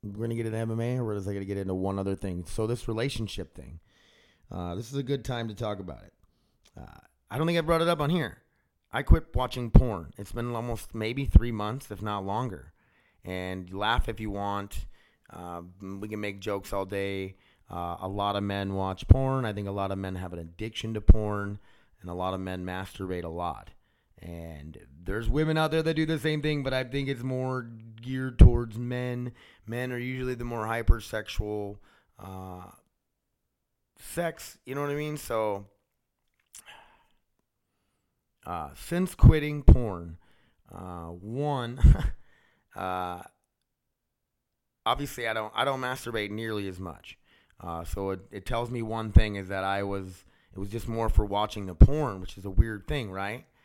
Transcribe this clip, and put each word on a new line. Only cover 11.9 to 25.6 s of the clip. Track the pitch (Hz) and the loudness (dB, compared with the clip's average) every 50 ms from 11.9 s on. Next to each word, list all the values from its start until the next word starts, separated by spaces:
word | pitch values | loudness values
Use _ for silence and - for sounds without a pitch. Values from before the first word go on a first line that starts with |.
if | 107 101 101 | -12 -8 -6
not | 107 104 101 95 | -6 -6 -6 -4
longer. | 98 98 110 127 127 95 73 65 69 - _ _ _ _ _ _ _ _ _ _ | -4 -4 -2 -4 -4 -6 -10 -14 -18 -20 _ _ _ _ _ _ _ _ _ _
And | 92 92 92 92 92 92 92 92 87 92 | -8 -8 -6 -6 -6 -8 -8 -10 -10 -8
laugh | 95 104 107 117 127 - | -4 0 0 2 0 0
if | - 113 95 | -2 -4 -6
you | 110 107 | -6 -8
want. | 98 101 101 101 101 101 101 101 - - - - - - - _ _ _ _ _ | -6 -4 -4 -4 -4 -4 -6 -6 -8 -8 -8 -8 -12 -20 -20 _ _ _ _ _
Uh, | - - 90 87 87 87 85 90 90 92 | -18 -14 -12 -12 -12 -12 -12 -14 -18 -16
we | 98 95 98 98 101 107 | -12 -12 -10 -10 -10 -8
can | 107 104 | -8 -6
make | 104 104 98 98 | -6 -8 -8 -8
jokes | 95 107 101 98 95 - - | -6 -6 -6 -6 -6 -4 -4
all | 101 98 | -4 -4
day. | 95 104 98 98 98 98 95 95 95 95 - _ _ _ _ _ _ | -2 -4 -4 -4 -4 -4 -4 -6 -8 -10 -16 _ _ _ _ _ _
Uh, | 90 87 87 87 85 82 - | -8 -8 -6 -6 -6 -6 -6
a | 95 | -6
lot | 98 101 101 101 101 | -4 -2 -2 0 0
of | 101 101 | 0 0
men | 101 98 98 98 98 98 | -2 -2 -2 -2 -2 -2
watch | 95 95 95 95 - - - | -2 -2 -2 -4 -6 8 8
porn. | - 131 135 131 135 135 127 | 8 8 8 0 0 -2 -2
I | 110 104 | -4 -4
think | 98 104 98 | -6 -6 -6
a | 98 | -4
lot | 101 98 95 | -4 -4 -4
of | 98 | -4
men | 95 98 95 95 | -4 -6 -6 -6
have | 92 92 90 87 | -8 -8 -8 -10
an | 85 | -10
addiction | 85 82 85 - 107 113 107 - - 110 113 | -12 -12 -12 -10 -10 -10 -8 -8 -8 -6 -6
to | 107 | -4
porn, | - - - - 107 104 104 101 101 101 101 101 - - - - - _ - _ - | 10 10 10 10 10 0 -2 -4 -4 -6 -8 -10 -14 -20 -20 -20 -20 _ -20 _ -14
and | 87 | -10
a | 87 | -8
lot | 90 90 92 95 | -4 -4 -4 -4
of | 92 | -4
men | 95 95 92 92 90 | -6 -6 -6 -6 -8
masturbate | 90 90 92 95 95 - - 98 92 92 90 85 | -8 -8 -8 -10 -10 -10 -10 -8 -6 -6 -6 -6
a | 82 | -8
lot. | 80 85 87 87 71 53 50 - - - _ _ _ _ _ _ _ - | -8 -6 -6 -6 -8 -8 -14 -20 -20 -20 _ _ _ _ _ _ _ -18
And | - 85 85 85 82 82 80 73 73 76 78 - - 62 67 73 87 | -14 -14 -12 -12 -12 -14 -14 -14 -16 -16 -16 -18 -20 -20 -20 -18 -6
there's | 90 95 107 117 113 | -4 -4 -2 0 2
women | 117 143 156 156 160 | 4 4 4 4 4
out | 156 | 4